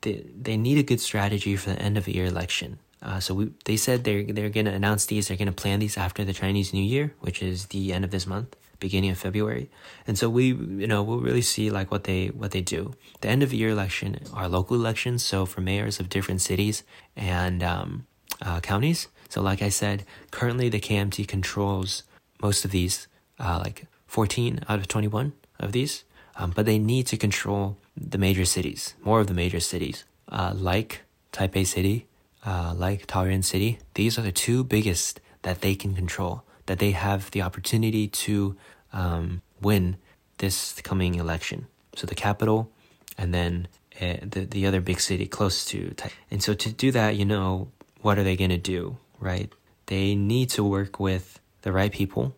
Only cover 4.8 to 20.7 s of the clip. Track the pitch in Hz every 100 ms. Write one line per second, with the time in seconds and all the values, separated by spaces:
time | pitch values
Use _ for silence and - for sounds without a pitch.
4.8 | 101 104 - 107 101 92 101 92 101 98
5.8 | 107 - 90 - 98 90 95 101 95 98
6.8 | 98 131 147 - - - 92 92 95 98
7.8 | 95 90 95 95 92 95 123 - - -
8.8 | 95 95 98 90 - 104 107 120 139 -
9.8 | - - - 98 117 120 127 127 - 98
10.8 | 107 107 104 120 123 123 120 - 107 101
11.8 | 95 101 98 92 92 - 104 95 90 87
12.8 | 98 123 - - 110 127 139 117 110 104
13.8 | 95 - 104 - - 98 92 90 92 120
14.8 | 117 110 123 120 - 98 92 - 92 101
15.8 | 107 101 92 95 92 92 - 92 104 107
16.8 | - - - - 95 90 92 90 87 90
17.8 | - - 123 _ _ - 87 85 - 101
18.8 | 143 170 - _ - - 98 95 101 -
19.8 | 104 101 - - - - 120 120 120